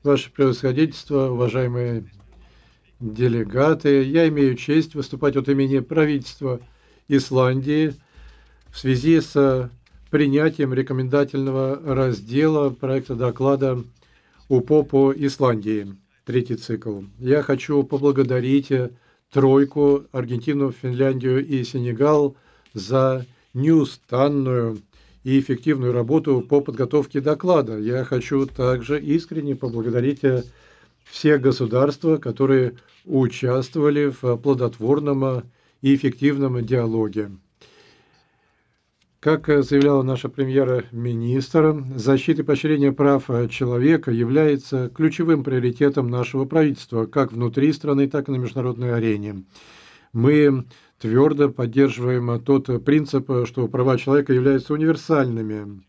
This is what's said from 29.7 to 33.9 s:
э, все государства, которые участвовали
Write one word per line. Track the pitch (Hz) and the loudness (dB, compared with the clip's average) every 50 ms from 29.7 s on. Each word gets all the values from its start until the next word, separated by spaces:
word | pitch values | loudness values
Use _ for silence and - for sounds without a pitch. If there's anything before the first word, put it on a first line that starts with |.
| 117 113 110 123 - 123 123 139 143 139 - | -6 -6 -4 -2 -2 0 0 -2 -2 0 0
э, | 135 127 123 120 - - _ _ _ _ _ _ _ _ _ _ | 0 0 0 -4 -8 -20 _ _ _ _ _ _ _ _ _ _
все | - - - - 151 151 143 | -20 -14 0 2 2 2 4
государства, | 127 135 127 - 127 110 110 127 139 143 139 - - 160 156 | 4 0 0 0 -2 -2 2 2 2 0 0 -2 0 0 0
которые | 151 - 123 110 - 135 131 135 131 127 120 120 - _ _ _ _ _ | 0 -2 -8 -2 -2 2 2 4 2 2 0 -4 -10 _ _ _ _ _
участвовали | - 156 135 131 120 120 - 131 123 127 131 127 127 - 165 147 147 | -2 0 0 0 0 -2 -4 -2 -2 -2 -2 -4 -4 -4 0 0 2